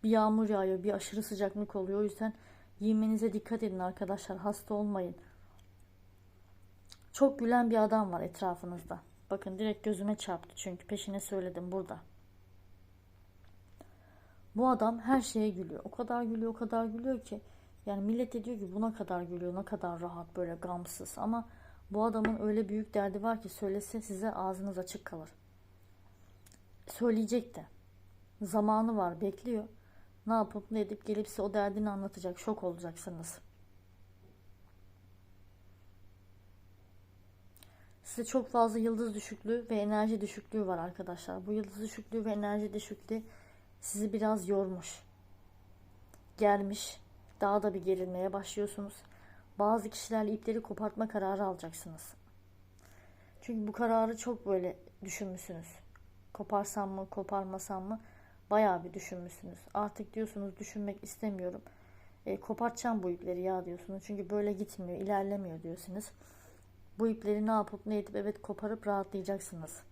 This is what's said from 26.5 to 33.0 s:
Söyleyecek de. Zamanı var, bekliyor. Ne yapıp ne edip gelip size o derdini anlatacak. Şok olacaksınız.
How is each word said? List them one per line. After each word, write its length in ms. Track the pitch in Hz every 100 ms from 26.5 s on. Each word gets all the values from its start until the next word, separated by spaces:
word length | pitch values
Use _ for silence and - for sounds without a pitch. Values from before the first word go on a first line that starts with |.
| - - - -
Söyleyecek 720 | - 240 220 214 233 240 -
de. 100 | 156 - - - - - - -
Zamanı 540 | 202 208 208 214 226 220
var, 240 | 180 175
bekliyor. 440 | 202 196 240 226 214 - - - - - -
Ne 60 |
yapıp 380 | 226 214 208 196
ne 100 | 220
edip 260 | 202 208 -
gelip 220 | 208 208
size 140 | -
o 120 | 202
derdini 360 | 202 202 202 214
anlatacak. 480 | 196 196 196 180 180
Şok 260 | - 214
olacaksınız. 720 | 185 170 170 165